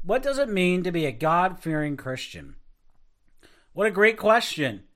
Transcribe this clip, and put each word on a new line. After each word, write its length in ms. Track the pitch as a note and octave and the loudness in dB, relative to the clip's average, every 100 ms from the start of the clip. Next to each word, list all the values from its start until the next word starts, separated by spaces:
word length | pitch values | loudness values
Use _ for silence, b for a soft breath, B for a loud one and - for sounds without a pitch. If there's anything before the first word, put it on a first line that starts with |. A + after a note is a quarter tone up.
"What 220 | F3 B3 | 0 -2
does 160 | C#4 C#4 | 0 -2
it 100 | C#4 | 0
mean 320 | G3 F3+ F3+ | 2 2 2
to 100 | F3+ | 0
be 140 | E3+ D3+ | -2 -2
a 60 | |
God-fearing 840 | A#2 D#3 E3+ F#3 - D#3+ D#3 D3+ C#3 | -2 2 2 2 -2 -4 -2 -2 -4
Christian?" 580 | C3 B2+ - F2 C#2+ - - - - - - _ _ - b b b | -8 -8 -10 -14 -16 -18 -20 -20 -20 -20 -20 _ _ -20 b b b
What 120 | - G#3+ | -2 0
a 60 | |
great 260 | F#3+ G#3+ A3 | 4 4 4
question. 680 | G#3 A3+ A3 - C#3 G2 - | 4 4 2 -2 -4 -4 -16